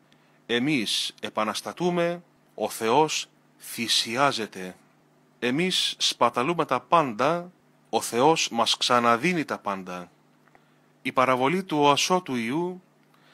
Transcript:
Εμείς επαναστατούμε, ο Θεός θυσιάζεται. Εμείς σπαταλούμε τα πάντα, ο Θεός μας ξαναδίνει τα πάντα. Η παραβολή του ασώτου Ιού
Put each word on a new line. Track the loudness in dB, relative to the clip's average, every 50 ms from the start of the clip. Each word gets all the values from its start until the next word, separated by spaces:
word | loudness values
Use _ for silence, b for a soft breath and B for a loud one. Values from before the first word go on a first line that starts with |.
| b b b b b b b b b
Εμείς | -4 -2 -2 0 0 0 0 0 -2 -2 -4 -4 -6 -8 -10
επαναστατούμε, | -14 -8 -4 -4 -2 -2 -4 -6 -8 -10 -8 -4 -2 -2 0 0 -2 -2 -4 -6 -12 _ _ _ _ _ _
ο | -6 -6 -6
Θεός | -4 -4 -2 2 4 4 2 2 0 -6 -8 -10 _ _ _ _ _ _
θυσιάζεται. | -18 -14 -8 -8 -4 0 0 0 0 -2 0 0 0 0 0 -2 -6 -8 -8 -12 -12 -12 -14 _ _ _ _ _ _ _ _ _ _ _ _ -6
Εμείς | -4 -2 0 0 0 0 0 0 -2 -2 -4 -2
σπαταλούμε | -2 -4 0 2 0 2 2 0 -2 -2 0 -2 -2
τα | -2 -2 -4
πάντα, | 0 2 2 4 4 2 0 0 0 0 0 0 -4 -10 _ _ _ _ _ _ _ -2
ο | -2 -2
Θεός | -2 0 0 4 4 4 4 4 0 -4
μας | 0 0 0 0 0
ξαναδίνει | 0 2 2 2 4 4 4 2 4 2 0 0 0 -2
τα | -4 -6 -6
πάντα. | -6 -6 -6 -6 -8 -10 -10 -12 -12 -14 _ _ _ _ _ _ _ _ b b b b b b b b b _ -10
Η | -4 2
παραβολή | 2 4 4 4 2 2 0 0 0 -4
του | -2 0 4 6 6
ασώτου | 6 4 4 2 0 0 0 -2 -6
Ιού | -4 -4 -2 -2 -2 -4 -4 -6 -10 _ _ _ _ _ b b b b b